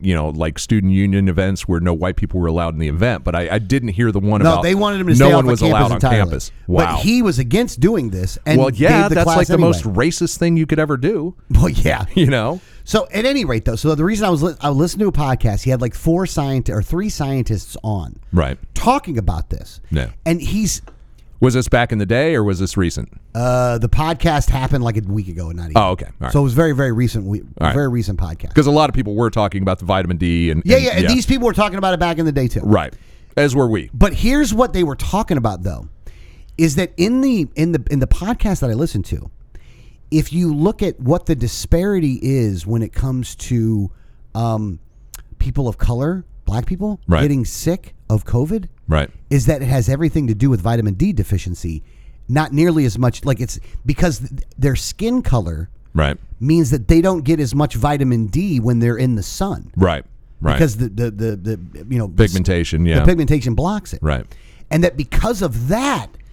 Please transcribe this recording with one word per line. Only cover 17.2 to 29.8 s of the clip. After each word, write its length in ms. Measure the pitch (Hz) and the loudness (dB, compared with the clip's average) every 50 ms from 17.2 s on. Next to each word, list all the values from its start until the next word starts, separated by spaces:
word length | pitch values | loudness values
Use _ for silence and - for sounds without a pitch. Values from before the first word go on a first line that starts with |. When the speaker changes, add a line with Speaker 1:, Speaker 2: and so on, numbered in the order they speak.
| 147 135 135 131 117 - 110 92 - - - - | -4 -2 -2 -2 -2 -2 -2 -4 -4 -8 -14 -8
Speaker 2:
on 340 | - 110 107 95 78 58 - - - - | -6 -4 -4 -4 -6 -8 -12 -16 -8 -2
Speaker 1:
Right. 280 | - 90 73 65 65 - - - - | 0 0 0 0 -4 -8 -10 -8 -6
Speaker 2:
talking 420 | - - 226 262 277 - 180 147 | -2 0 2 0 0 -2 -4 -4
about 320 | - 95 - 82 80 - - | -4 -2 -2 -4 -4 -6 -6
this. 320 | - - - - - - - - | -8 -10 -10 -14 -18 -20 -10 -6
Speaker 1:
Yeah. 200 | 80 73 62 53 - - - | -4 -4 -4 -6 -8 -8 -4
Speaker 2:
And 120 | 160 170 170 | -2 -2 -2
he's 400 | 135 - - 208 214 165 - - - - - - - - - - - - - - | -2 -2 -2 -2 -2 -2 -4 -6 -10 -16 -20 -20 -20 -20 -20 -20 -20 -20 -2 0
Speaker 1:
Was 140 | 123 127 117 | 2 2 2
this 120 | 131 120 - | 2 0 2
back 240 | - 120 120 117 | 2 2 2 0
in 60 | 120 104 | -2 -2
the 60 | 101 | -2
day 280 | 92 113 123 147 165 165 | 0 0 0 2 2 2
or 100 | 120 104 | 2 0
was 140 | 101 95 87 | 0 0 0
this 180 | 95 87 - | -2 -2 0
recent? 320 | 101 92 82 - 69 58 - - - - - - | 0 -2 0 -2 -4 -8 -10 -14 -20 -20 -12 -8
Speaker 2:
Uh, 420 | 113 120 123 123 127 123 123 120 117 | -4 -2 0 0 2 0 0 0 -2
the 100 | 110 120 | 0 2
podcast 600 | - 151 156 160 165 - - 175 156 143 - - | 4 4 4 2 0 2 2 2 2 2 2 2
happened, 340 | - 131 127 127 143 135 120 | 2 2 0 0 0 0 0
like, 120 | 117 104 110 | 0 0 -2
a 20 | |
week 280 | 101 92 101 107 95 95 | -2 -2 -2 -4 -4 -4
ago, 220 | 82 87 87 80 | -6 -8 -8 -8
not 140 | 85 87 85 80 | -8 -8 -6 0
even. 80 | - 113 | 2 2
Speaker 1:
Oh, 120 | 104 92 | 2 2
okay. 140 | 92 90 - | 0 -2 -6
All 60 | - - - | -10 -10 -8
right. 120 | - 64 | -4 0
Speaker 2:
So 80 | 143 143 | 2 2
it 20 | |
was 100 | 139 135 117 | 2 2 2
very, 180 | 143 165 160 | 2 2 2
very 200 | 143 123 139 127 | 2 0 0 0
recent, 320 | 113 117 123 113 - 113 98 | 0 0 0 0 0 -2 -4
we-, 160 | 98 104 101 | -4 -6 -6
Speaker 1:
All 60 | - - - - 82 76 | -8 -10 -6 -2 0 0
right. 60 | - | 0
Speaker 2:
very 140 | 139 143 131 | 0 0 0
recent 320 | 120 120 107 104 98 82 | -2 -2 -2 -2 -2 -4
podcast. 340 | 92 82 80 - - - - | -4 -4 -6 -8 -10 0 2
Speaker 1:
'Cause 120 | 151 143 | 2 4
a 40 | 143 | 4
lot 180 | 147 151 151 135 | 4 4 2 2
of 40 | - | 2
people 200 | 131 113 104 104 | 0 -2 -2 -2
were 160 | 107 120 113 | 0 0 0
talking 320 | - 117 104 98 - 98 | 0 0 0 0 -2 -2
about 160 | 95 95 92 | 0 0 -2
the 60 | - | -2